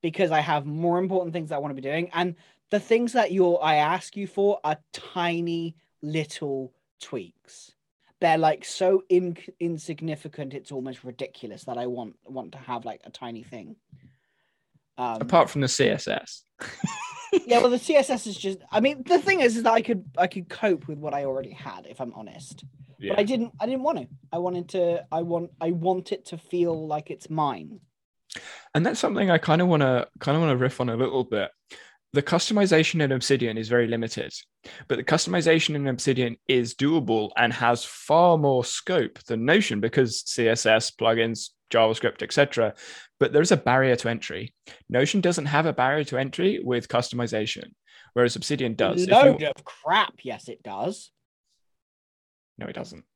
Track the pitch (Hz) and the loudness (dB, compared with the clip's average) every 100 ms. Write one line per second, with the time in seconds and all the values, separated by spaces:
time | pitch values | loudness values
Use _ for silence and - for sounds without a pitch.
0 | 170 160 180 156 151 151 147 151 170 175 | -6 -2 2 2 2 -2 -2 -2 0 0
1 | 185 190 175 170 156 151 147 135 135 151 | 0 -2 -4 -6 -6 -6 -6 -8 -6 -4
2 | 175 170 180 170 _ _ _ 208 - 226 | -4 -2 -2 -4 _ _ _ -4 2 2
3 | 240 247 196 190 180 175 156 151 151 180 | 2 0 0 4 4 4 2 2 2 0
4 | - 202 196 - 202 202 151 156 _ - | -6 -10 -8 0 0 2 -2 -4 _ -18
5 | - 185 175 170 170 170 165 160 _ _ | -12 -4 -2 -2 -4 -4 -6 -10 _ _
6 | 151 156 151 - 147 135 131 _ _ _ | -6 -6 -6 -8 -6 -6 -8 _ _ _
7 | - 127 87 _ _ - - _ _ _ | -12 -12 -12 _ _ -20 -20 _ _ _
8 | _ _ 170 160 156 151 - - 185 190 | _ _ 2 4 2 0 -6 -2 2 2
9 | 190 180 180 170 - _ 170 165 - 156 | 2 0 2 -8 -14 _ -6 -6 -10 -10
10 | 160 151 151 151 139 135 - 139 131 123 | -8 -8 -10 -12 -12 -12 -12 -10 -10 -12
11 | 127 120 135 - 117 98 - 120 123 123 | -16 -12 -14 -12 -16 -14 -10 -8 -6 -8
12 | 110 - - 131 113 139 127 120 117 - | -10 -16 -16 -14 -14 -18 -10 -10 -10 -14
13 | - - 123 117 - - 202 220 _ 131 | -18 -16 -14 -14 -16 -18 -18 -20 _ -20
14 | _ _ _ _ _ _ _ _ _ - | _ _ _ _ _ _ _ _ _ -10
15 | 123 113 120 170 143 143 131 - 123 104 | -8 -6 2 4 4 0 -2 2 0 0
16 | - - - - _ _ - - 880 855 | -4 -6 -8 -20 _ _ -16 -10 -10 -8
17 | 988 960 - 381 - 240 240 247 - 294 | -14 -16 0 0 4 4 6 2 4 2
18 | 269 247 220 196 196 190 - 214 254 285 | 4 -2 -4 -8 -6 -8 -2 2 2 0
19 | 247 349 392 381 247 226 233 226 220 208 | 2 2 4 4 4 2 2 2 2 -4
20 | 147 131 180 190 175 - 214 165 - 147 | -4 -2 0 -2 -12 -4 0 0 -4 -10
21 | 151 143 139 131 120 - - 92 80 110 | -6 -4 -4 -6 -8 -14 -16 -16 -18 -12
22 | 120 - 107 - - - - _ - - | -12 -12 -18 -18 -20 -20 -20 _ -20 -12
23 | 98 - 208 254 233 - 220 262 277 269 | -2 0 2 0 -4 -6 -4 -2 -2 -4
24 | 123 143 _ 170 175 180 175 185 175 170 | -8 -18 _ -6 -4 -6 -6 -2 0 -2
25 | - 160 170 170 170 _ 165 175 175 185 | -4 -6 -4 -4 -6 _ -4 -2 0 -2
26 | 185 196 - 165 _ 180 175 160 156 151 | -4 -10 -10 -18 _ -2 0 -2 -4 -6
27 | 151 147 - 156 147 107 76 208 _ _ | -8 -16 -8 -2 -2 -2 -12 -20 _ _
28 | _ _ _ - - - - 151 170 226 | _ _ _ -18 -18 -20 -4 0 0 0
29 | - 247 196 165 - 165 180 160 135 127 | -2 0 4 4 4 2 4 4 4 2
30 | - - - 151 165 127 127 - 123 117 | -2 -8 -2 2 2 2 0 0 -4 0
31 | 127 131 123 107 92 _ _ - - _ | 0 0 -2 -2 -4 _ _ -20 -20 _
32 | _ 143 - 170 - 208 190 160 160 165 | _ -2 2 0 2 2 4 4 4 2
33 | 143 131 - 135 117 110 110 120 117 117 | 0 0 0 0 0 -4 0 2 2 -2
34 | 113 - - - - _ - - - 127 | -4 -6 -10 -12 -18 _ -20 -20 -4 -2
35 | 127 156 - 180 160 160 - 147 139 123 | 2 0 2 0 4 4 2 -2 -4 -2
36 | - 127 120 117 - 131 117 - 139 160 | 0 0 -2 -4 0 0 0 0 2 2
37 | 110 113 107 - 120 120 120 120 - - | 2 0 0 2 2 2 0 0 -4 -14
38 | - 156 175 165 143 131 120 - - 180 | 2 4 6 6 4 0 -2 -6 -2 0
39 | 117 - - 113 120 120 - 104 110 - | 0 -6 -8 -2 2 2 2 -2 0 2
40 | 123 - - - 113 113 113 110 - - | 0 -2 -8 0 2 4 4 4 2 -2
41 | 110 117 113 110 - _ _ 117 110 113 | 0 2 0 -2 -12 _ _ 4 4 2
42 | 120 - - - 143 - 110 - - - | -2 -4 -4 2 2 2 -2 -2 -18 -20
43 | - _ 131 147 170 160 - 131 131 120 | -20 _ 4 4 6 4 4 4 4 2
44 | 117 113 - 85 120 _ - - _ 120 | 0 -4 -6 -10 -12 _ -20 -20 _ 0
45 | 147 202 175 175 147 147 160 - 127 151 | 2 2 2 0 0 0 0 0 0 0
46 | 143 127 135 - 180 - - 120 - 120 | -2 -4 -4 0 0 0 -2 -4 0 -2
47 | 123 123 117 110 107 - - _ _ - | -2 -4 -4 -2 -4 -8 -12 _ _ -20
48 | - 120 123 - - 143 127 110 98 175 | -6 2 2 2 -4 -2 -2 0 0 2
49 | 185 226 277 - 151 - - - 151 190 | 6 8 8 6 -2 -6 -14 -12 0 0
50 | 202 _ 131 113 - - 110 98 139 208 | 0 _ -12 -12 -12 -16 -12 -6 -6 -8
51 | - _ _ _ _ _ _ _ _ _ | -18 _ _ _ _ _ _ _ _ _
52 | _ _ _ _ _ - - - 180 - | _ _ _ _ _ -14 -12 -12 -14 -16
53 | _ | _